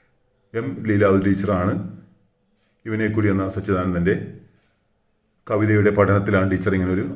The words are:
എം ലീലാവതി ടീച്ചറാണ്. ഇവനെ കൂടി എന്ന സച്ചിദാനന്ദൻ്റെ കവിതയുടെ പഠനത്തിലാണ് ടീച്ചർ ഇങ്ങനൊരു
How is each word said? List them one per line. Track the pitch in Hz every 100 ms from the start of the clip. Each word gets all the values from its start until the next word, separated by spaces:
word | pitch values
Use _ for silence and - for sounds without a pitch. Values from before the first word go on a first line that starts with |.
| _ _ _ _ _
എം | 113 131 - 110
ലീലാവതി | 101 101 95 98
ടീച്ചറാണ്. | 98 101 92 90 87 - - - _ _ _ _ _ _ _ 113
ഇവനെ | 110 110
കൂടി | 107 104
എന്ന | 98 95 98
സച്ചിദാനന്ദൻ്റെ | 98 92 90 87 87 - - - - _ _ _ _ _ _ _ _ _ -
കവിതയുടെ | 107 107 104 101 101
പഠനത്തിലാണ് | 98 101 101 101 95
ടീച്ചർ | 92 101 95
ഇങ്ങനൊരു | 90 92 -